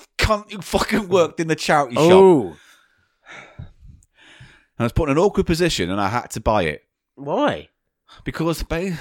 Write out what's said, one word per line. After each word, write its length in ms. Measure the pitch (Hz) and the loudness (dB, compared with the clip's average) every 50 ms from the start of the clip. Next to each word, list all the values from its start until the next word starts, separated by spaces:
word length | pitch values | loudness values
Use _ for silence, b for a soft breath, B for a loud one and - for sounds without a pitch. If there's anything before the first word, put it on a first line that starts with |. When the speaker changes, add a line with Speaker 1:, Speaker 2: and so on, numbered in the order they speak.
| - _ _ | -20 _ _
Speaker 1:
cunt 340 | - - - 214 208 208 208 202 | -4 -2 -2 -2 -2 -4 -10 -16
who 100 | 202 - | -16 -12
fucking 460 | - - 196 - - 214 214 208 175 | -4 -4 -4 -2 -2 -4 -4 -2 0
worked 300 | 185 185 165 147 - - | 2 2 2 2 -2 -6
in 100 | 165 160 | -4 -4
the 80 | 160 | -4
charity 400 | 156 - - 170 147 143 120 123 | -4 -2 0 0 0 0 0 0
shop. 80 | 127 151 170 | 2 4 6
Speaker 2:
Oh. 460 | 185 190 190 190 175 139 104 87 76 b b b b b b b b b b b b _ B B B B B B B B B B B _ - - - _ _ _ b b b b b b 127 b b b b b b - | 8 8 8 8 6 6 2 -2 -8 b b b b b b b b b b b b _ B B B B B B B B B B B _ -20 -20 -20 _ _ _ b b b b b b -20 b b b b b b -4
Speaker 1:
I 60 | 120 | -4
was 80 | 120 - | -2 0
put 180 | - 160 147 | -2 0 0
in 60 | 135 | 2
an 60 | 156 208 | 2 2
awkward 220 | 202 - 196 185 | 2 2 0 0
position 440 | - 170 156 180 165 - - 92 85 | 0 0 0 0 -2 0 -2 -4 -4
and 100 | 95 104 | -2 -2
I 80 | 101 95 | -2 -2
had 220 | 113 120 - - | -2 -2 -6 -6
to 100 | - - | -12 -6
buy 220 | - 120 110 104 87 | -2 0 0 2 0
it. 200 | 78 73 - _ _ _ _ _ _ _ | 0 -4 -6 _ _ _ _ _ _ _
Speaker 2:
Why? 540 | - 139 143 170 240 294 226 123 76 73 _ _ _ _ _ _ _ _ b b b b | -16 -10 -6 -4 -2 -2 -2 -2 -4 -10 _ _ _ _ _ _ _ _ b b b b
Speaker 1:
Because 380 | - - - 160 165 160 - - | -10 -6 -4 -4 -4 -4 -4 -6
ba-, 340 | - 156 165 185 196 170 151 | -8 -6 -6 -6 -6 -8 -8